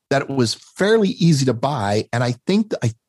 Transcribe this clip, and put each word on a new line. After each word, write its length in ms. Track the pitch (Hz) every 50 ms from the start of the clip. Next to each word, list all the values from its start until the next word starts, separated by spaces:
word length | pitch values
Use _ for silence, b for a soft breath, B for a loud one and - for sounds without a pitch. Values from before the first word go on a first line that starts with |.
| _ -
that 180 | 139 139 135 -
was 240 | 135 135 120 107 -
fairly 560 | - - - - - 185 208 226 226 202 190
easy 360 | - - 175 170 156 135 131
to 100 | 127 117
buy. 520 | 117 139 135 151 120 98 101 104 107 - - 117
And 100 | 123 123
I 100 | 123 120 - -
think, 260 | - 190 220 214 214 - - -
I 80 | 110 - _ _